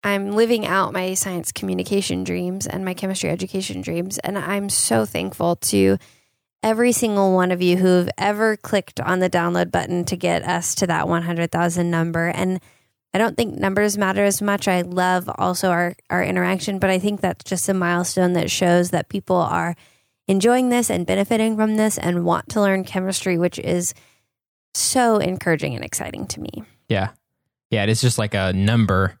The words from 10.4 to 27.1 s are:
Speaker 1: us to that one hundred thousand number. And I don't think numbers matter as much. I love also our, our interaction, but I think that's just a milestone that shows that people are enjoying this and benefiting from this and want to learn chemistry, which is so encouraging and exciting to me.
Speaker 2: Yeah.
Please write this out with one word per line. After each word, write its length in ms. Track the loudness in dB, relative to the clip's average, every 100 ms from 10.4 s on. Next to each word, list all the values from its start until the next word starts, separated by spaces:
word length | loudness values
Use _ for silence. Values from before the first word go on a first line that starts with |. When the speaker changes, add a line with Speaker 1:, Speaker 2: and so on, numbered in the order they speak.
Speaker 1:
us 300 | 0 -2 -2 -2
to 100 | 0
that 220 | 0 0
one 140 | 0
hundred 280 | 0 -2 -2
thousand 400 | 0 0 0 0
number. 380 | 0 0 0 -2
And 320 | -2 -2 -4 _ _ _ _ _
I 60 | 0
don't 180 | 0 0
think 180 | -4
numbers 420 | -2 0 2 0 0
matter 280 | 0 2
as 180 | 2 2
much. 240 | 0 0 0
I 140 | 0
love 480 | 0 0 2 2 -2 -2
also 320 | -2 0 0
our, 240 | 2 0 -4 _
our 120 | -2
interaction, 560 | 0 0 0 -2 -4 -2
but 120 | 0
I 80 | 2
think 220 | 0 -2
that's 240 | -4 -4
just 240 | -6 -4 0
a 60 |
milestone 580 | 0 2 0 0 2 2
that 160 | 2 0
shows 400 | 0 4 4 4
that 180 | -2 -2
people 280 | -6 0 0
are 380 | 2 0 -2 -6 _ _ _ _ -2
enjoying 420 | 2 4 4 4
this 220 | 2 0
and 160 | -2 0
benefiting 500 | 0 2 2 0 2
from 200 | 0 2
this 200 | 0 0
and 280 | -2 0
want 240 | 0 0 -2
to 100 | 0
learn 220 | 2 2
chemistry, 540 | -2 -4 -4 -4 -2 0
which 200 | 0 -2
is 360 | -2 -2 -2 -8 _ _ _ _ _ _ _
so 440 | -4 0 2 4 4
encouraging 560 | 2 -2 0 0 0 -6
and 80 |
exciting 420 | -6 -8 -8 -8 -10
to 120 | -8
me. 240 | -10 -12 -16 _ _
Speaker 2:
Yeah. 220 | -2 -2